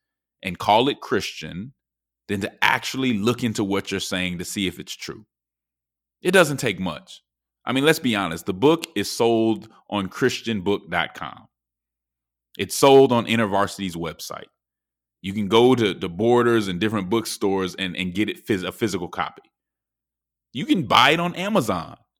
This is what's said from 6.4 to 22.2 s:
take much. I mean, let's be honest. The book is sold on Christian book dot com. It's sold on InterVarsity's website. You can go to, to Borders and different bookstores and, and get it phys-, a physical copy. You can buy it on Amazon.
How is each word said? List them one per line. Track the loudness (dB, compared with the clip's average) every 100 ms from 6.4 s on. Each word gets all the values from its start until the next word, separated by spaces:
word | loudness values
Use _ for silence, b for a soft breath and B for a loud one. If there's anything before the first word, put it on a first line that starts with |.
| 4 0
take | -4 -4
much. | -6 -8 -14 -20 _ _ _ _ -6
I |
mean, | 0 2
let's | 2
be | 0 -2
honest. | -2 -4 -6
The | 2
book | 4 4 0 -6
is | -6
sold | 0 2 4 2 0 -6 b -8
on | -6 -6
Christian | 0 0 0 -4 -4
book | -2 -4 -2
dot | -4 -4 -6
com. | -14 -14 -20 _ _ _ _ _ _ _ _ _ _ -2
It's | -2 4
sold | 8 10 8
on | 4 0
InterVarsity's | 0 0 0 0 -2 -8 -6
website. | -8 -8 -12 -14 -16 _ _ _ _ _ _ _
You | -8 -6
can | 2
go | 6 6 6
to, | 2 -2
to | -6
Borders | -2 2 4 4 2 0
and | -2
different | -2 -2 -2
bookstores | -2 -4 -4 -2 -2 -2 -6
and, | -8 -6
and | -6 -2
get | -4
it | -4 -4
phys-, | -2 -4
a |
physical | -4 -4 -4 -6
copy. | -6 -8 -10 -20 _ _ _ _ _ _ _ _ _ _
You | -10 -2
can | 0 2
buy | 4 6
it | 4
on | 0 -4
Amazon. | -2 0 0 -2 -6 -14 _ _